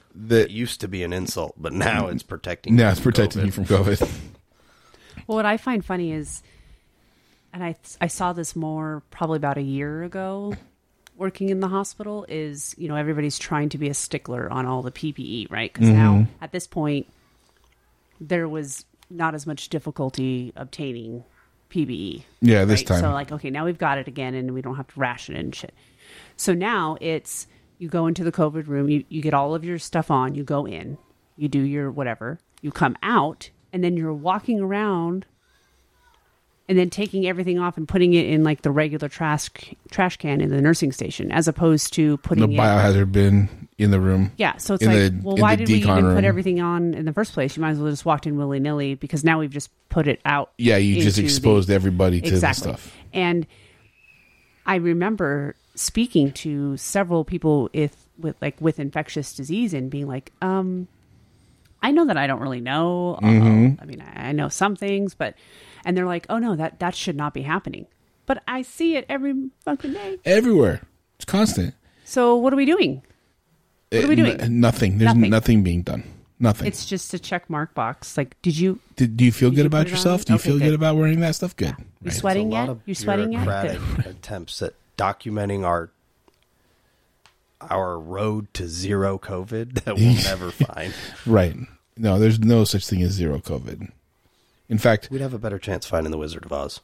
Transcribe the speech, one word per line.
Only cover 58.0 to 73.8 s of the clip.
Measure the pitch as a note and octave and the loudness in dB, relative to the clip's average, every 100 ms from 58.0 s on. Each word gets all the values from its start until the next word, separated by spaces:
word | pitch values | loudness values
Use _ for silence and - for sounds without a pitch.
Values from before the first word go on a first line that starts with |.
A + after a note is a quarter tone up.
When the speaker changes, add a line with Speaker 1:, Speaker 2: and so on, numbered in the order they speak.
| _ - | _ -12
Speaker 3:
with, | D#3+ - | -10 -6
like, | D#3 - | -8 -2
with | D#3+ D#3 | -2 -2
infectious | C#3 D#3 D3+ D3+ C#3 | -4 -6 -6 -6 -8
disease | - C#3 G3+ A#3 | -10 -6 -2 -2
and | D3 C3 | -4 -6
being | C#3+ C#3 | -6 -8
like, | C3 - - | -8 -12 -6
um, | F#3 F#3+ F#3 F3+ F3+ _ _ _ _ _ _ _ _ - | -2 -2 -2 -4 -10 _ _ _ _ _ _ _ _ -4
"I | A#3 | 2
know | D4+ D4+ | 4 4
that | D#3 | 2
I | C#3 | 0
don't | C3 | -2
really | C3+ B2 | -4 -6
know. | B2 D3 E3+ F3 F3 E3 | -4 0 0 0 -2 0
Uh, | G#2+ | 4
Speaker 1:
Mm-hmm. | A2 A2+ A2 B2 C#3 | 6 8 8 6 4
Speaker 3:
I | D3+ | -6
mean, | C3+ | -16
I, | C3+ - A#2+ | -16 -12 -4
I | |
know | D3 C#3+ | -2 -2
some | - G3+ G3 | 0 -2 -2
things, | G3+ G3 G3 - | -2 -2 -2 -4
but," | A#2+ - _ - - - | -8 -8 _ -20 -20 -10
and | F#3 F3+ | -2 0
they're | F3+ | 0
like, | F3 - | -4 -4
"Oh, | A3+ | -4
no, | A#3 D#3+ | -2 -2
that, | D#3+ - | -4 -4
that | F3+ | -6
should | - - C#3+ | -4 -6 -4
not | D3 | -6
be | C#3 | -6
happening." | C#3 F3+ - - - _ _ _ - | -4 -4 -6 -14 -16 _ _ _ -6
But | C4+ - | -6 -6
I | B3+ | -8
see | B3+ - E4 D4+ | -8 -2 0 0
it | - | -2
every | C4+ C#4 C4+ C4+ _ - | -4 -2 -4 -6 _ -6
fucking | C#4+ C#4 | -4 -4
day. | C4+ G3+ - - | -8 -8 -4 2
Speaker 1:
Everywhere. | G#3 B3 F#3+ A2 A#2 - _ _ - | 4 6 6 6 2 -8 _ _ -18
It's | - | -2
constant. | F#3+ G#3+ - F3+ - _ _ - | 2 2 2 -2 -4 _ _ -6
Speaker 3:
So | C4 A#3+ A#3+ | 2 4 4
what | B3+ | 4
are | C#4 | 2
we | C4+ | 2
doing? | F#4+ D#3+ C3+ - _ _ _ _ _ _ _ | 2 2 -2 -12 _ _ _ _ _ _ _